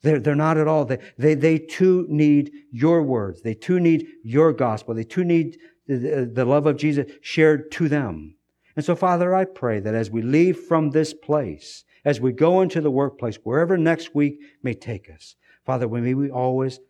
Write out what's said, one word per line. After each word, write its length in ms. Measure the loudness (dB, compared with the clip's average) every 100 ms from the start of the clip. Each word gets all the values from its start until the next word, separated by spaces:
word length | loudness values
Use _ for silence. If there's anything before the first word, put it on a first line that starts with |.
They're, 160 | 2 0
they're 160 | 0
not 220 | 0 0 0
at 100 | 2
all. 200 | 0 0
They, 120 | -4 -8 -2
they, 160 | 0
they 240 | 2 2 0
too 480 | -2 0 2 2 0
need 420 | 2 4 4 2 -8 _
your 300 | -2 2 2
words. 400 | 2 -2 -4 -8
They 120 | -8
too 240 | -8 -2 2
need 280 | 2 2 -2 -16
your 280 | -4 2 2
gospel. 420 | 2 -2 -2 -6
They 100 | -8
too 200 | -6 -4
need 340 | 0 2 0 -6 -20 _ -6
the, 100 | -4
the, 340 | -2 -4 -4
the 120 | -2
love 220 | 2 2 2
of 100 | 0
Jesus 340 | -2 -2 -4 -10
shared 500 | -8 2 4 2 -2
to 160 | -2 0
them. 460 | 0 -4 -8 -14 _ _ _ _
And 100 | -8
so, 120 | -2 0
Father, 380 | 2 2 2
I 100 | 0
pray 360 | 0 -4 -2 -2
that 140 | -2
as 160 | -2 -2
we 120 | -4
leave 360 | 0 2 2 0
from 320 | 0 0 2
this 240 | 0 -2
place, 680 | -6 -4 -4 -4 -10 -16 -20 _ _
as 160 | -2 0
we 120 | -2
go 280 | 2 2 4
into 200 | 2 0
the 100 | 0
workplace, 460 | 0 -2 -4 -8 -8
wherever 340 | -4 -2 0 2
next 380 | 2 0 -4
week 260 | -2 -2 -2 -20 _
may 120 | -8
take 360 | -8 -10 -12 _
us, 260 | -20 -20 _ _ _
Father, 240 | -6 -4 -4
may 260 | -4 -2
we 160 | -2 -2
always 500 | -2 -2 -2 -4 -6 _